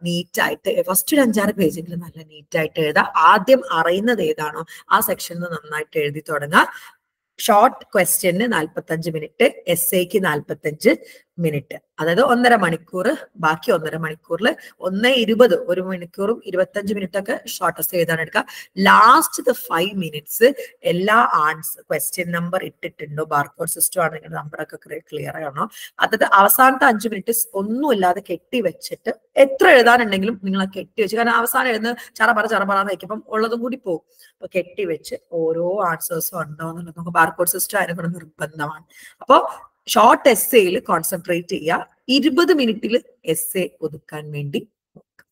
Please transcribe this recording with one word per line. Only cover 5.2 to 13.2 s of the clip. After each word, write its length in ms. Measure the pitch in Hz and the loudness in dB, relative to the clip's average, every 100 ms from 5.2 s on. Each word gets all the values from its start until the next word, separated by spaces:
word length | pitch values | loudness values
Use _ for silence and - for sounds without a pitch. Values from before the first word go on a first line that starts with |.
| - 170 | -8 -10
നന്നായിട്ട് 580 | 175 160 151 151 151 160 | -10 -10 -10 -10 -6 -4
എഴുതി 240 | 147 151 - | -4 -6 -6
തുടങ്ങുക. 440 | 147 143 202 - - - _ _ _ _ - | -6 0 2 2 -4 -20 _ _ _ _ -6
short 480 | - 208 254 - - | 2 4 4 2 -4
ക്വസ്റ്റ്യന് 580 | 202 175 - 180 175 240 | -2 0 0 0 0 0
നാൽപത്തഞ്ച് 580 | 175 156 175 - 165 170 | -2 -4 -8 -8 -6 -6
മിനിറ്റ്, 540 | 160 151 - 247 - - | -8 -6 0 0 0 -4
എസ്സേക്ക് 560 | 170 - 185 180 208 | -2 0 -2 0 0
നാൽപത്തഞ്ച് 680 | 180 147 - 151 156 151 220 320 - - _ - | 0 -2 -6 -8 -8 0 2 0 -4 -20 _ -6
മിനിറ്റ്, 400 | 165 147 - - _ - | -4 -4 -8 -16 _ -6
അതായത് 200 | 160 180 | 0 2
ഒന്നര 340 | 277 240 247 | 2 4 4
മണിക്കൂർ. 640 | 226 175 160 _ 185 220 311 | 4 2 -2 _ -4 -2 -4